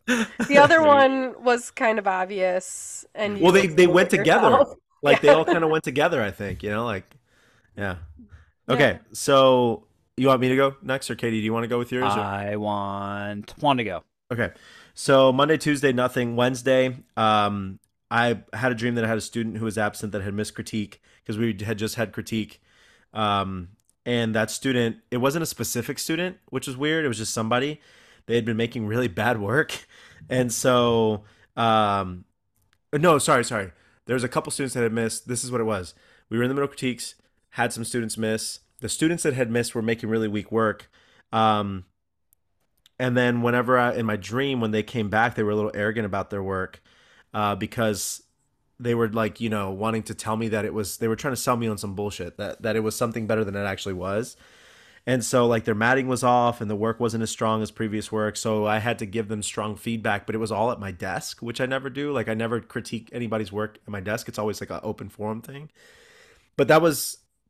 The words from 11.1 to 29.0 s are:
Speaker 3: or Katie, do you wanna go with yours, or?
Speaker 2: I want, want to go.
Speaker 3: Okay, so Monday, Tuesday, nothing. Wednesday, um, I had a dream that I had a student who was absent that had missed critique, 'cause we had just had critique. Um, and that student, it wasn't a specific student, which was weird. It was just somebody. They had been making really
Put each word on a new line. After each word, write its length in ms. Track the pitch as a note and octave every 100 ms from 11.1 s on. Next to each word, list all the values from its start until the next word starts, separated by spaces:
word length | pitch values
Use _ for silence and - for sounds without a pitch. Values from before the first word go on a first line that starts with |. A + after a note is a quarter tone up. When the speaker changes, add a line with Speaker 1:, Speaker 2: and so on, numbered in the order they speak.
Speaker 3:
or 40 | A2
Katie, 240 | A#2+ A2
do 40 | G#2+
you 60 |
wanna 160 | A2+ A#2
go 120 | A#2+
with 120 | A#2+
yours, 140 | B2+ G#2+ G#2
or? 40 |
Speaker 2:
I 360 | G2+ G2+ G2+ G#2+
want, 1000 | G#2 G#2 G2 G2 G2+ G2+ G2+ G#2 - -
want 200 | D3 B2+
to 40 |
go. 200 | G#2+ E2+ - _ -
Speaker 3:
Okay, 200 | A#2 F#2+ - - - - -
so 360 | - C3+ C3+
Monday, 240 | B2+ D3 D#3
Tuesday, 340 | D#3 C#3+ C#3
nothing. 420 | B2 B2 C3+ A#2+ A#2
Wednesday, 600 | B2 C3 B2 C3 C3 B2+ - -
um, 600 | A2 G#2+ G#2 G2+ F#2+ F#2 _ _ -
I 300 | A2+ A#2+ A2 -
had 180 | A2 B2+
a 40 | A#2
dream 200 | A#2+ A#2+
that 80 |
I 40 | A2+
had 100 | A2
a 40 |
student 360 | - A#2+ A2+ G#2+
who 80 | A2
was 120 | G#2
absent 340 | G#2 - G#2
that 80 | G2+
had 100 | G2
missed 220 | G2+ G#2+ -
critique, 460 | A2 A2 G2+ - _ _ -
'cause 120 | G#2+
we 180 | A#2 F#2+
had 140 | G#2+ G#2+
just 180 | G#2+ -
had 160 | G#2+
critique. 480 | - F2 A2+ G#2 - _ _ _ _ _
Um, 560 | G#2+ G#2 G2+ F#2+ F#2 F2 - _ _ -
and 280 | A#2+ A2+ A2
that 140 | A2
student, 460 | - C3+ B2 A#2 G#2+ _
it 60 | B2
wasn't 260 | C3 E3
a 40 | D#3+
specific 520 | - A2 A#2+ A#2 C3+
student, 380 | - D#3+ F3+ - _
which 160 | B2+ C#3
was 100 | B2+
weird. 260 | D3+ D#3+ D3+
It 20 |
was 100 | A2
just 160 | A2
somebody. 480 | - A2 B2 C#3+ D#3 _ _ _ _ -
They 60 |
had 120 | A#2 A#2
been 120 | A2
making 300 | A#2 A#2+ G#2
really 200 | A#2